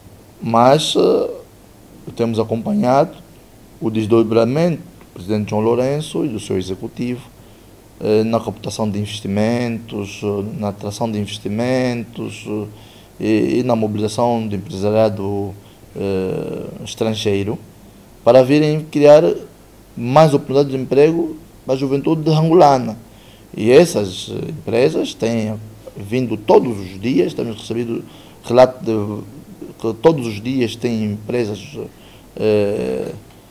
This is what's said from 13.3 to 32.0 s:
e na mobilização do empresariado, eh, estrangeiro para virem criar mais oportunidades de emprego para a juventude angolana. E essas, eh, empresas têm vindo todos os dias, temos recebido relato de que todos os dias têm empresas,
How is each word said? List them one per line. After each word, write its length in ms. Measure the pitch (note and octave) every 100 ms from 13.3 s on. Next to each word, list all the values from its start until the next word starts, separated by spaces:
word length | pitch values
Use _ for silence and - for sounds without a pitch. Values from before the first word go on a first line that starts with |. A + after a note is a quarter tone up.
| A2 B2 B2+
e 40 |
na 120 | B2+ A2+
mobilização 720 | G#2+ G#2 G#2 - A#2+ A#2 A2
do 80 | G2
empresariado, 1000 | G2+ F#2+ G#2 G#2+ A2 G2+ G2 G2+ G2+ G2+ - - - -
eh, 880 | G2 F#2+ F#2 E2 - - - - A#2
estrangeiro 720 | - A2 G#2+ G#2 G2 G2 - - - - - - -
para 200 | A2+ B2+
virem 380 | C3 D3 D3+ D3+
criar 420 | D#3 D3+ D3 D3+ E3+ - - - - - - -
mais 400 | A#2+ C#3 D#3+ C#3
oportunidades 360 | - C3+ C#3
de 80 | C3
emprego 560 | B2+ C3 D3+ E3 E3 - - - -
para 80 |
a 40 | C3
juventude 520 | C3+ C#3 D#3+ D#3+ D#3
angolana. 640 | D#3 D#3+ E3+ D3 C3 A2+ G#2+ - - - - - -
E 160 | A2
essas, 580 | C3+ F3 A2+ G2 F#2 -
eh, 220 | G#2 -
empresas 640 | D#3 - A2+ C#3+ - D4 -
têm 440 | A2+ A#2 G#2+ A2 G#2+ - - -
vindo 400 | G2+ B2 A#2+ A2
todos 420 | G#2 G3+ B2+ G2+
os 220 | F#2+ F#2+
dias, 320 | A2+ E3 F3+
temos 260 | - A#2+ A2
recebido 460 | - A#2 A#2+ A#2 - - - -
relato 420 | - A#2+ B2+ - A2+
de 520 | A2 G#2 G#2+ - - - - - -
que 140 | A2+ A2
todos 240 | D#3+ D3+ A#2
os 160 | G2+
dias 340 | A#2 C3+ A2+ A2+
têm 280 | B2 A2+
empresas, 560 | G#2+ G#2 - B2 G#2+ G#2 - A#2 - -